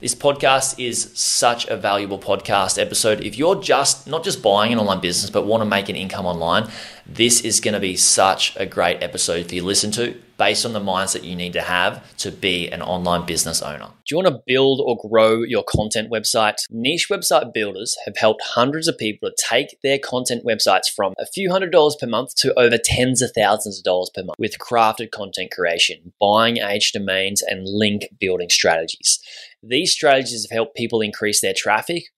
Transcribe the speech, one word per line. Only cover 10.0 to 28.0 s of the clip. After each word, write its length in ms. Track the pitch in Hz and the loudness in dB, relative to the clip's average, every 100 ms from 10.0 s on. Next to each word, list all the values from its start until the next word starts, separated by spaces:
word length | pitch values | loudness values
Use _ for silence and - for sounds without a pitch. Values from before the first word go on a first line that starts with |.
| 120 - - _ | -4 -6 -20 _
based 260 | 104 110 | 0 2
on 80 | 120 | -2
the 80 | 110 | -4
mindset 420 | 101 92 95 - | -2 -2 -2 -4
you 140 | - 90 | -6 -8
need 160 | 90 | -4
to 80 | 87 | -4
have 560 | 82 90 95 107 - - | -2 0 0 -2 -16 -10
to 140 | 101 | -10
be 400 | 85 98 87 85 | -2 -2 0 -4
an 100 | - | -6
online 460 | 76 90 90 87 85 | -4 -2 0 0 -2
business 340 | 82 - 82 | -4 -2 -4
owner. 280 | - 73 53 - - | -6 -10 -14 -16 -4
Do 80 | |
you 20 | 156 | 0
wanna 220 | 185 131 - | 2 0 -2
build 340 | 127 135 131 | 2 4 2
or 160 | 127 117 107 | 0 -2 0
grow 320 | 113 110 113 | 4 6 4
your 220 | 117 107 | 2 -2
content 460 | 95 - 107 110 110 | 0 -2 -2 -2 -2
website? 440 | 113 104 117 107 - - | -2 0 2 2 0 -8
Niche 380 | 113 123 170 - | -4 -2 -2 -2
website 420 | 196 175 165 - | -2 2 2 2
builders 440 | 117 104 95 113 - | -4 -4 -6 -8 -8
have 120 | - 104 | -8 2
helped 260 | 110 110 - | 2 2 -2
hundreds 320 | - 123 156 160 | 0 2 2 -2
of 100 | - | -2
people 320 | 110 104 101 | -4 -4 -6
to 80 | - | -4
take 400 | - 120 143 - | 0 0 0 -4
their 160 | 135 139 | 0 0
content 480 | - 123 127 120 120 | 0 -4 -4 -4 -2
websites 400 | 110 - 95 - | 0 4 2 2
from 200 | - 98 95 | -2 -4 -4
a 80 | - | -10
few 240 | - 190 | -4 0
hundred 220 | 185 190 | 0 4
dollars 240 | 180 151 143 | 6 6 2
per 60 | 120 | -2
month 300 | 110 131 - | -2 -2 -2
to 200 | 135 - | 0 4
over 220 | 120 117 | 4 4
tens 420 | - - 127 127 | 2 2 2 2
of 100 | 120 | 0
thousands 440 | - 104 107 107 95 | 2 2 2 -2 -6
of 60 | |
dollars 260 | 95 90 90 | -2 0 -2
per 80 | - | -8
month 160 | 92 76 | -10 -6
with 200 | 107 - | -6 -6
crafted 520 | - 117 107 110 113 | -2 2 2 2 -8
content 400 | - 98 92 92 | -10 -10 -8 -8
creation, 600 | - 87 85 - 85 85 _ | -2 -2 2 0 -2 -16 _
buying 380 | 101 107 113 117 | 4 4 4 2
age 340 | 104 101 - | -2 0 -2
domains, 500 | 110 101 95 95 101 | -2 -2 0 0 -2
and 240 | - 98 95 | -4 -6 -4
link 380 | 101 107 104 | 0 2 0